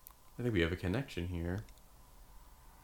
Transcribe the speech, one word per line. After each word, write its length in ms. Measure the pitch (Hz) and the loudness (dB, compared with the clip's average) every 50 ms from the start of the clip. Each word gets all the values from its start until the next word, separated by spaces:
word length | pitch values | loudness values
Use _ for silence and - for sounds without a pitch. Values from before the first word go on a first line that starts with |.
| - - - - - - - - | -20 -20 -20 -20 -20 -20 -8 -2
I 40 | 120 | 0
think 100 | 123 110 | 2 6
we 80 | 90 | 6
have 120 | 85 80 92 | 6 4 4
a 40 | |
connection 520 | - - 90 92 127 135 - - - 87 90 | 0 0 0 2 0 0 -2 -4 -4 -4 -2
here. 320 | 90 85 82 87 90 107 110 - - - - - - - - - - - - - - - - - - - - - - - | -2 -2 0 0 -2 -2 -4 -8 -16 -20 -20 -20 -20 -20 -20 -20 -20 -20 -20 -20 -20 -20 -20 -20 -20 -20 -20 -20 -20 -16